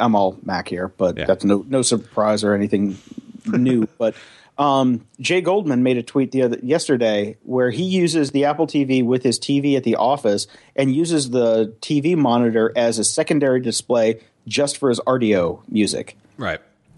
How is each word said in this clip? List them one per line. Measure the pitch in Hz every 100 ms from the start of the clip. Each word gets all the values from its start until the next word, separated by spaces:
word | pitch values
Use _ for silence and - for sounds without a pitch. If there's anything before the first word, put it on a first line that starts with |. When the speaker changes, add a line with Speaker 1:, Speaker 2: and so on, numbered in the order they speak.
Speaker 1:
I'm | 117 104
all | 95 -
Mac | - 92 -
here. | 87 92
But | - 90 80
Speaker 2:
Yeah. | -
Speaker 1:
that's | 95 101
no, | 101 135
no | 135
surprise | 120 113 - - 107 104
or | 104
anything | 101 107 104 101 95 - - - - 110
new. | 113 127 123 110
<laughs> | -
But | 113 - - - - -
um, | 143 135 131 117 - -
Jay | 127 180
Goldman | 175 196 165 123
made | 127 123
a |
tweet | - 139 131
the | 131
other, | 123 117
yesterday | 123 160 160 123 117 104 101 110
where | - 127 127
he | 131
uses | 185 185 170 160 143
the | 139 143
Apple | 147 160
T | 151
V | 131 131
with | 120 127
his | 127 117
T | - 139
V | 143 139
at | 123
the | 110
office | 117 139 110 101 - - - -
and | 135
uses | 135 170 160 131
the | 123 117 113 110 -
T | - 151
V | 147 175
monitor | 131 120 120 113 113 120
as | 117 110
a | 107
secondary | - 156 156 139 127
display | 120 107 - 120 113 113 - _ -
just | 117 143 -
for | 135
his | 113 -
Rdio | 127 113 98 85 - -
music. | 107 101 - - - _ -
Speaker 2:
Right. | 104 82 _ _ _